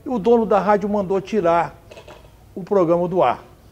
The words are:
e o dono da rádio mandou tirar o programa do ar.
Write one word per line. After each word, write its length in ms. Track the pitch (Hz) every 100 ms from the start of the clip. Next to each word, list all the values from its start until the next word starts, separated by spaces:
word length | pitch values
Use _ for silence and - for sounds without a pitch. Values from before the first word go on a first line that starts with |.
e 40 | 294
o 100 | 247
dono 260 | 185 240
da 140 | 220 202
rádio 300 | 185 208 202
mandou 320 | 208 185 190
tirar 600 | 190 220 170 170 151 - - - - - - - -
o 120 | -
programa 420 | 175 202 165 175 175
do 160 | 180
ar. 220 | 135 107 - - -